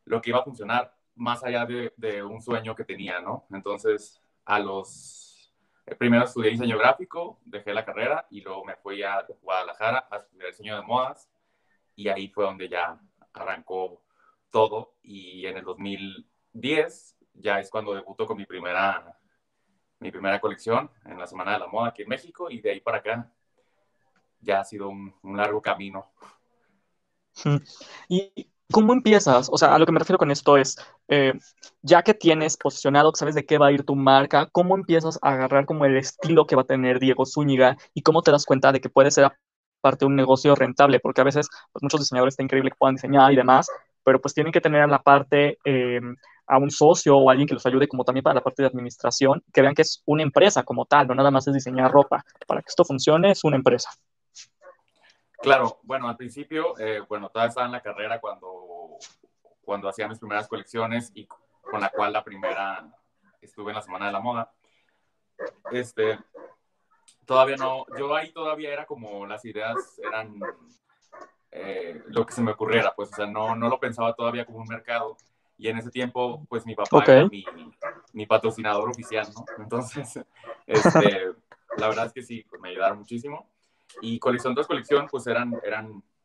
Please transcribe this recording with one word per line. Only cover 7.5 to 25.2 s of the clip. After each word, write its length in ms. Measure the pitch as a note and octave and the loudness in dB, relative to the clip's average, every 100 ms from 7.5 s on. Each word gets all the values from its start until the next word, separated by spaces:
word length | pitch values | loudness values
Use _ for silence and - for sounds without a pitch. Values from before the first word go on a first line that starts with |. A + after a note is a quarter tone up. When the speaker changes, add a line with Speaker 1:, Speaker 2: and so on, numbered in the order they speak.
| G#2 - | -14 -10
Speaker 1:
la 140 | G#2 A2 | -8 -8
carrera 400 | G2+ A#2 D3+ - | -6 -6 -6 -8
y 140 | G2+ | -18
luego 200 | F#2+ F#2+ | -16 -16
me 140 | G2 F#2 | -16 -18
fui 260 | G2 G2 | -14 -10
a 240 | G2+ G2 - - | -8 -8 -10 -14
Guadalajara 680 | F#2 F#2 F2+ F2 A2 B2+ - | -6 -6 -6 -6 -4 -4 -6
a 80 | G#2 | -14
estudiar 320 | - F#2 F2+ | -18 _ -16
diseño 260 | - G2+ G#2 | -16 -14 -12
de 60 | |
modas. 480 | G2+ A#2+ C3 - _ _ _ _ _ _ _ | -6 -4 -4 -10 _ _ _ _ _ _ _
Y 140 | - G2+ | -10 -6
ahí 200 | F#2+ G2 | -6 -6
fue 160 | G#2 | -6
donde 240 | G2 F#2+ F#2 | -6 -6 -10
ya 320 | F2+ E2+ D#2+ _ _ _ | -6 -6 -10 _ _ _
arrancó 720 | - F#2+ F#2+ - F#2 F#2 F2+ _ _ _ _ _ | -14 -12 -12 -10 -10 -10 -12 _ _ _ _ _
todo. 460 | A2+ A2 G#2+ - _ | 0 0 -2 -12 _
Y 440 | _ G2 F#2 F#2 F#2+ | _ -20 -20 -14 -14
en 100 | F#2 | -12
el 80 | |
dos 140 | F#2 F2+ | -14 -12
mil 500 | G2+ G2 G2 F#2 - _ _ | -12 -12 -12 -18 -20 _ _
diez 600 | A#2 B2 D#3 D#3+ - _ _ _ _ | -12 -4 -4 -4 -8 _ _ _ _
ya 220 | G#2 G2+ | -6 -4
es 80 | G2+ | -6
cuando 240 | A2 G#2 | -10 -10
debuto 340 | G2 - - A2 | -12 -12 -10 -10
con 120 | G#2 | -10
mi 80 | G2 | -14
primera, 720 | F#2 F2 F2+ G2 F#2+ F2 _ _ _ _ _ _ _ _ _ | -14 -8 -4 -2 -4 -10 _ _ _ _ _ _ _ _ _
mi 100 | F#2+ | -16
primera 300 | G2 G2 G2+ | -8 -4 -4
colección 500 | G#2+ G2 A2 A2+ G2+ _ | -4 -6 -4 -4 -4 _
en 140 | - F2+ | -20 -18
la 80 | F2+ | -16
Semana 260 | - F#2+ | -12 -8
de 60 | G#2 | -8
la 80 | F2+ | -6
Moda 220 | G#2+ A#2 | -6 -6
aquí 120 | - | -8
en 80 | G#2 | -10
México, 420 | C3 - - F3 | -12 -12 -16 -14
y 120 | A#2 | -8
de 80 | G#2+ | -8
ahí 100 | G2 | -6
para 160 | - A2 | -6 -6
acá 340 | G#2+ A#2 A#2+ _ _ _ _ _ _ _ _ _ _ _ | -6 -8 -10 _ _ _ _ _ _ _ _ _ _ _
ya 200 | A2+ G2 | -4 -4
ha 40 | |
sido 240 | G2 G#2 G2+ | -4 -10 -12
un, 260 | G2 G2 - | -12 -18 -20